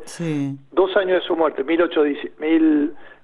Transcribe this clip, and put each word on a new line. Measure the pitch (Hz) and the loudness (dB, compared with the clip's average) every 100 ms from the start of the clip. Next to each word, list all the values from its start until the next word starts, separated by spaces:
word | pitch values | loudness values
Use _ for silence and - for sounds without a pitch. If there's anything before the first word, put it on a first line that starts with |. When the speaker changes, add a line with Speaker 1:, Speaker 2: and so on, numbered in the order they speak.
Speaker 1:
Sí. | - - 165 147 139 139 - | -12 -8 -4 -2 -4 -6 -4
Speaker 2:
Dos | - 190 202 | 0 2 2
años | 185 180 | 2 0
de | - | 0
su | |
muerte, | 160 156 139 | 0 0 0
mil | 135 165 | 0 0
ocho | 170 160 | 2 2
dieci, | 147 139 - - | 0 0 -8 -6
mil | 156 165 160 151 147 - - - | 0 4 4 4 0 -4 -16 -20